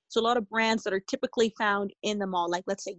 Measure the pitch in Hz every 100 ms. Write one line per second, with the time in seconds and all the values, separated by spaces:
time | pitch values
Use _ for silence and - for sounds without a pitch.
0 | _ 226 226 247 202 220 220 220 214 190
1 | - 262 - - 226 - 214 202 202 -
2 | 214 208 196 180 175 175 185 196 -